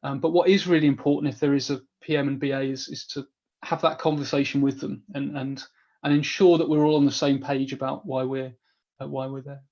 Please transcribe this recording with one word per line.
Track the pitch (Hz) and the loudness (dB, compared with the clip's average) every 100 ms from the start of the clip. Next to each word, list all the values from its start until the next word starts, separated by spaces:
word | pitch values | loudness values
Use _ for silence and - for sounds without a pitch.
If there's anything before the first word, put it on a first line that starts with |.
Um, | 139 135 | -6 -4
but | 160 | 2
what | 170 175 | 4 6
is | 196 180 | 4 4
really | 165 151 | 4 4
important | 127 - 143 147 | 2 0 0 0
if | 123 | -2
there | 147 | 0
is | 139 127 | 0 0
a | 139 _ _ | -8 _ _
P | - 151 | -4 -2
M | 143 | -2
and | 139 | -2
B | 139 | -4
A | 135 | -2
is, | 135 131 - | -4 -6 -8
is | - - | -12 -12
to | - 135 _ _ _ | -12 -12 _ _ _
have | - 165 | -6 0
that | 160 156 | 0 0
conversation | 160 151 143 143 139 143 | 0 0 0 0 0 2
with | 139 135 | 2 0
them | - - _ | -6 -8 _
and, | 143 139 147 | -8 -6 -6
and, | 135 139 - _ _ _ | -8 -8 -12 _ _ _
and | 143 | 2
ensure | 147 147 - 185 170 | 2 2 4 6 6
that | 151 | 4
we're | 151 | 2
all | 151 151 | 4 4
on | 143 | 2
the | |
same | 139 147 139 | 2 0 0
page | 135 139 135 | 0 -4 -4
about | 139 135 139 | -4 -6 -6
why | 185 131 | -6 -4
we're, | 131 135 131 120 _ _ _ _ | -4 -4 -8 -14 _ _ _ _
uh, | 139 | -10
why | 139 131 | -8 -8
we're | 135 | -10
there. | 135 139 135 | -12 -18 _